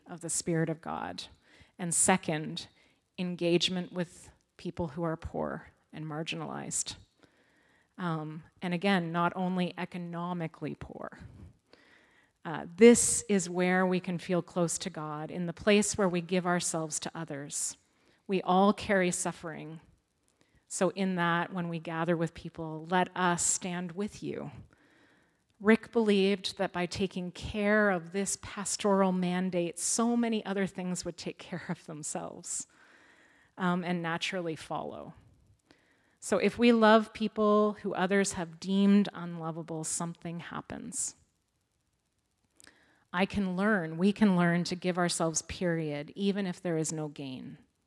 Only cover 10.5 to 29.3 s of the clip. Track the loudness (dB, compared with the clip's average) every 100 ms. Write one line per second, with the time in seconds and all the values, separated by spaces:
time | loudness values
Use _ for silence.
10.5 | -6 -8 -8 -12 -12 -14 -14 -20 -20 -20
11.5 | _ _ -20 _ _ _ _ _ _ -8
12.5 | -8 -8 8 10 10 6 0 2 0 0
13.5 | 0 2 4 4 2 -2 -6 0 -2 0
14.5 | -2 0 -2 -6 -8 -8 -8 -8 -6 -6
15.5 | -2 4 6 4 2 2 2 0 0 2
16.5 | 0 0 -2 -4 -6 -8 -8 -10 -10 -8
17.5 | -6 -6 -8 _ _ _ _ -2 -2 4
18.5 | 6 6 4 2 4 4 0 -4 -6 -10
19.5 | -10 -12 -14 -20 _ _ _ _ _ _
20.5 | _ _ 0 0 2 -2 2 2 2 0
21.5 | -4 -4 -6 -4 -2 0 2 0 -4 -14
22.5 | -10 -10 -10 -2 0 2 2 0 2 0
23.5 | 0 -4 -6 -6 -6 -8 -6 -8 -8 -10
24.5 | -12 -20 _ _ _ _ _ _ _ _
25.5 | _ 4 4 4 0 4 4 4 2 -4
26.5 | -4 -4 -2 -4 -2 -4 -4 -8 -8 -8
27.5 | -2 2 4 4 2 -2 -4 -4 -4 -8
28.5 | -8 -6 0 2 4 4 4 0